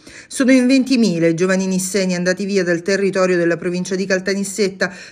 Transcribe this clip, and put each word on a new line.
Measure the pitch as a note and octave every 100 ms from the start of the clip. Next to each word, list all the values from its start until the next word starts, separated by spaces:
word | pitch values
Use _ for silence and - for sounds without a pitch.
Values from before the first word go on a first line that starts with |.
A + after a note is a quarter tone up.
| - - -
Sono | - B3+
in | C4 B3
ventimila | C4+ B3 B3+ G#3+ E3 E3
i | E3
giovani | F#3 F#3+ F#3+
nisseni | F#3 F#3 G3+ F#3 F3
andati | F3+ F#3
via | G3 G3
dal | F3 E3+
territorio | F3 G3 G3 F#3+ F#3 F3+
della | E3+ E3
provincia | F3+ F3 F3+ F#3+
di | F#3+
Caltanissetta, | F#3+ F#3+ G3 G3 - G3 F#3+ F3+ - -